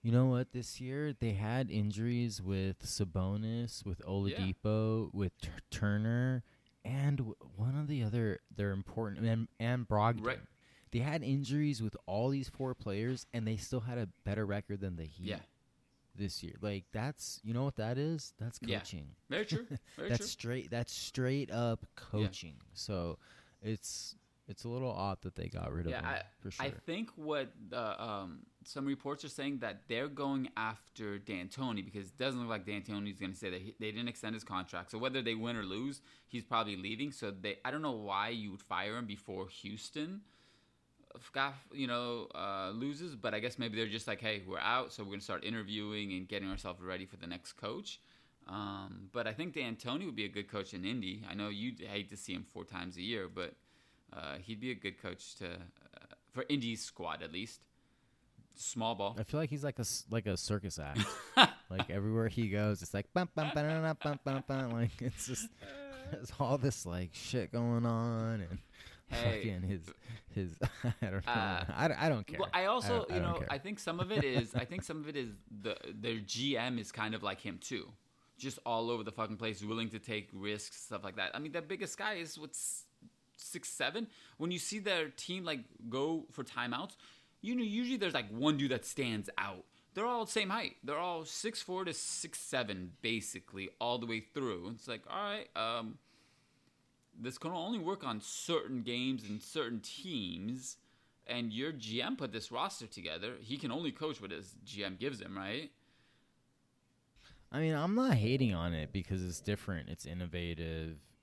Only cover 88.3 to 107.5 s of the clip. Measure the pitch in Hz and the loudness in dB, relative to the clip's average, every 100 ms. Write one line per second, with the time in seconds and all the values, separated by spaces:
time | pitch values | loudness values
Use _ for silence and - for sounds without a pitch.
88.3 | 110 196 151 139 123 - - 127 107 98 | 4 6 6 4 2 0 0 2 2 0
89.3 | - 98 92 - - _ 185 226 240 220 | -2 -2 -4 -12 -20 _ 0 2 2 2
90.3 | 226 196 214 202 - 123 147 180 170 156 | 2 2 2 0 -4 -2 0 2 0 -2
91.3 | - 214 220 - 185 180 151 - - 165 | -2 -2 -2 -2 -2 0 -2 -2 -4 -4
92.3 | - - 135 113 98 90 - 113 113 - | -6 -2 0 2 -2 -4 -2 0 0 0
93.3 | 95 - 98 95 - 117 120 117 113 104 | -8 -10 -8 -8 -2 2 2 2 -2 -2
94.3 | - 131 92 90 113 - 113 - 185 208 | -2 0 0 -4 -8 -6 -8 -4 -4 -2
95.3 | 214 - - 110 117 113 - _ - _ | -4 -4 -2 0 0 -2 -8 _ -20 _
96.3 | _ _ _ _ _ _ _ _ - 117 | _ _ _ _ _ _ _ _ -8 -6
97.3 | - 160 180 175 233 165 196 135 107 - | -4 -4 -2 -2 0 0 -2 -2 -4 -4
98.3 | - - 165 - 127 117 120 127 131 107 | -6 2 2 2 -2 0 0 2 0 -2
99.3 | 104 - 156 120 117 - - 190 147 92 | -6 -2 0 0 0 -4 -8 -4 -2 -2
100.3 | 85 101 127 131 - _ _ _ _ - | -2 -2 -4 -6 -12 _ _ _ _ -4
101.3 | 123 117 107 143 151 110 113 147 262 135 | -2 0 0 -2 -2 -2 0 0 0 -2
102.3 | 107 101 120 180 - 113 - 85 80 104 | -4 -4 -2 -2 -4 -10 -8 -6 -4 -4
103.3 | 107 107 139 143 131 160 131 156 143 98 | -6 -6 -4 -2 0 -2 -2 -4 -4 -6
104.3 | 82 95 - 95 101 98 92 127 123 92 | -6 -8 -16 -12 -4 -4 -2 -4 -4 -8
105.3 | 95 95 120 160 _ _ _ _ _ _ | -6 -4 -4 -6 _ _ _ _ _ _
106.3 | _ _ _ _ _ _ _ _ - - | _ _ _ _ _ _ _ _ -20 -20
107.3 | - - | -20 -8